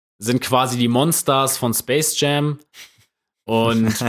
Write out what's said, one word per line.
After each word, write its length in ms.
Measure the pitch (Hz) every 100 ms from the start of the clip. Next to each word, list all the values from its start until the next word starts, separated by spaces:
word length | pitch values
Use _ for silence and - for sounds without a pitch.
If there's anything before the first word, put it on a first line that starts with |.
| _ -
sind 240 | 107 123
quasi 340 | - 127 127 120
die 100 | 120
Monsters 680 | 123 156 160 - 139 135 -
von 160 | 139
Space 460 | 113 - 139 156 -
Jam. 380 | 147 147 147 143 _ - - _ _ _ _ _ -
Und 480 | 113 113 113 110 110